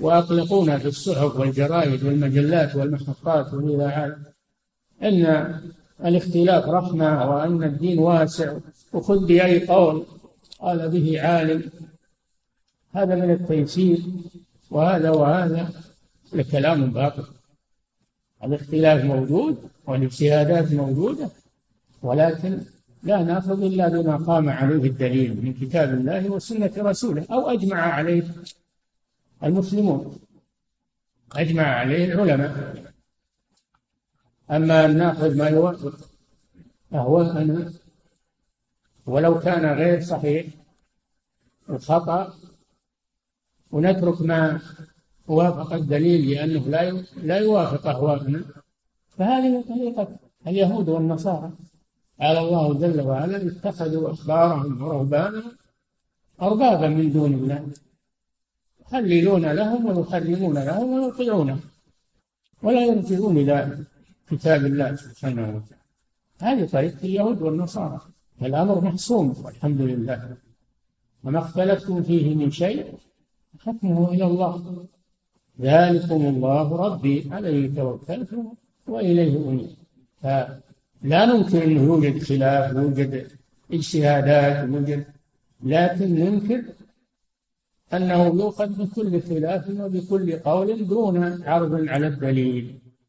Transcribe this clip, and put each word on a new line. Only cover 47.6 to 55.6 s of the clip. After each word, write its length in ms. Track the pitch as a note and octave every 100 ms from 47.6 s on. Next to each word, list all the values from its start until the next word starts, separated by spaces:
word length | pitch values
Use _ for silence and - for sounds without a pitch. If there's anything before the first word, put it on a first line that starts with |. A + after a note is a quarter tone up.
| D3 C#3 D#3+
أهواءنا، 580 | B2+ D3 C#3 C3+ D#3 G#3+ - _ _ _ _ _
فهذه 560 | - G3 C4 C4 B3 A#3+
طريقة 400 | A#3+ A#3+ A3+ G3 - _ _ E3
اليهود 420 | F#3+ F#3+ A3 E3
والنصارى. 640 | D#3+ D#3+ D#3 G3 D#3+ D#3 - - _ _ _ _ -
قال 160 | C#3+ E3
الله 380 | E3 E3+ D3+
جل 260 | C#3+ E3+ D#3
وعلا: 480 | C3+ C3 E3+ G3+ F3+
"اتخذوا 640 | - G3+ - D#3+ D#3+ D#3+
أحبارهم 720 | D#3+ D3 D#3+ E3+ D3+ C#3 B2
ورهبانهم 720 | D3+ C#3+ C#3 D3 G3 A3 A#3 -